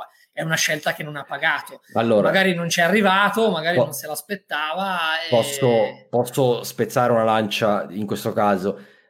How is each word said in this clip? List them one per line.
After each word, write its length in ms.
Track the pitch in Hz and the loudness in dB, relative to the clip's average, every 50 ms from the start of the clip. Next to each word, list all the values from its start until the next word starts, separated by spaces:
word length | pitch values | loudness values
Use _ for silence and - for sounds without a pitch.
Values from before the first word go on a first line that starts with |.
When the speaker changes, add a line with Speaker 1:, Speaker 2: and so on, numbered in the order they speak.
| - - _ _ _ _ | -6 -10 _ _ _ _
Speaker 1:
è 100 | - - | -10 -6
una 140 | 165 160 160 | -4 -2 0
scelta 380 | 156 - - 156 151 - 175 160 | 0 0 -2 -2 -2 -2 -4 -4
che 100 | - 165 | -4 -8
non 140 | 147 147 | -10 -10
ha 60 | 143 135 | -12 -10
pagato. 560 | - 151 139 151 160 147 135 - - 135 - _ - - | -10 -8 -2 -2 0 -2 -2 -4 -10 -18 -20 _ -6 -2
Speaker 2:
Allora, 340 | 110 113 117 113 104 98 | 0 2 4 4 4 4
Speaker 1:
Magari 260 | - - 190 190 185 180 | 4 4 4 2 2 0
non 160 | 170 170 170 | 0 -2 -2
ci 100 | - 180 | 0 0
è 40 | 170 | 2
arrivato, 680 | 170 190 220 202 190 185 196 202 196 196 226 226 214 | 4 4 4 4 4 4 4 2 2 2 2 0 2
magari 240 | 180 160 156 170 175 | 0 0 -2 0 2
Speaker 2:
po-, 60 | 175 117 | 2 0
Speaker 1:
non 100 | 120 127 | 0 -2
se 140 | - - | -10 -8
l'aspettava 1120 | 151 151 - - - 208 196 _ - 160 147 156 156 160 180 196 196 185 139 160 156 160 160 | -8 -10 -10 -8 -10 -12 -12 _ -6 -6 -4 -4 -4 -4 -4 -4 -4 -2 -2 -2 0 -2 -2
e 60 | 165 165 | -2 0
Speaker 2:
posso, 760 | 123 117 113 - - - 135 120 117 113 104 101 - - - - | 2 2 2 0 -2 0 2 2 4 4 2 0 -4 -10 -12 -4
posso 540 | - 120 120 - - 139 131 123 120 113 104 | -2 -2 -2 -2 0 0 2 2 2 0 -4
spezzare 480 | - - - 117 - - 131 123 120 | -8 -4 -4 -4 -2 0 0 2 2
una 120 | 120 113 110 | 4 2 4
lancia 600 | 113 110 110 110 101 - - 117 104 104 98 80 - | 4 2 2 2 0 -2 0 0 2 0 0 -2 -6
in 160 | 85 104 107 | -8 -8 -6
questo 260 | 98 113 101 - 117 | -4 -6 -4 -4 -4
caso? 480 | 95 113 104 104 101 92 92 98 95 - - - _ _ _ | 0 2 2 2 2 2 0 -4 -6 -6 -10 -20 _ _ _